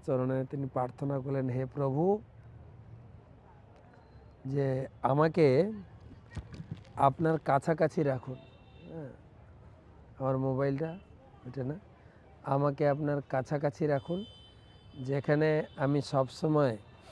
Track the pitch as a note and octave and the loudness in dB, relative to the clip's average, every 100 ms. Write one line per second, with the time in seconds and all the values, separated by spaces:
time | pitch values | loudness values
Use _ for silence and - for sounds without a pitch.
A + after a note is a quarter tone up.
0 | C#3+ C3 B2+ C3 C3 C#3+ C3+ C3 B2 - | -2 0 0 -2 -4 -6 -4 -4 -4 -4
1 | C#3 C#3 C3 C#3 C3 B2 C3 C#3+ C#3 C#3 | -6 -4 -4 -4 -2 -4 -4 -2 -2 2
2 | F3+ G#3+ - - - - - - - - | 2 0 -4 -20 -20 -20 -20 -20 -20 -20
3 | - - - - - - - - - - | -20 -20 -20 -20 -20 -20 -20 -20 -20 -20
4 | - - - - C3+ C#3+ C3+ C3 C3+ - | -20 -20 -20 -14 -6 -2 0 -2 -6 -2
5 | B2 C#3 D#3+ D#3+ D3 C3 G3 G#3+ F3+ - | 2 6 6 8 8 8 4 -2 -14 -20
6 | - - - - - - - - - - | -20 -20 -16 -16 -14 -14 -14 -14 -12 2
7 | C3+ C3+ D#3+ D#3+ - C#3 - D#3+ D#3+ - | 2 4 0 0 2 2 2 2 0 2
8 | C#3+ C3 - B2+ - - - - E3+ D#3+ | 0 -2 -6 -14 -16 -20 -20 -20 -16 -14
9 | C3+ - - - - - - - - - | -14 -16 -20 -20 -20 -20 -20 -20 -20 -20
10 | - - C3 C3 C3+ C3 C#3 C#3 D#3+ F#3 | -20 -6 -2 0 0 0 0 -2 -6 -10
11 | - - - - B2+ B2 B2+ D#3+ - - | -18 -20 -20 -20 -12 -8 -8 -8 -14 -20
12 | - - - - - C#3 C#3+ C#3 D3 C#3+ | -20 -20 -20 -16 -4 0 0 2 0 2
13 | D3 C#3+ - C3+ B2 D3 D3 - D3 C#3 | 0 -2 -2 -4 -2 -2 -2 -2 0 0
14 | - F3+ A3+ - - - - - - - | -2 -8 -8 -16 -20 -20 -20 -20 -20 -10
15 | B2+ C#3 C#3+ D3 D#3 D#3 - - C#3 C#3+ | -4 -2 2 2 4 2 -2 -2 0 0
16 | - C#3 C3 - D#3+ D3+ C#3 G#2+ - - | 0 0 -2 -2 0 2 2 0 -10 -20
17 | - | -20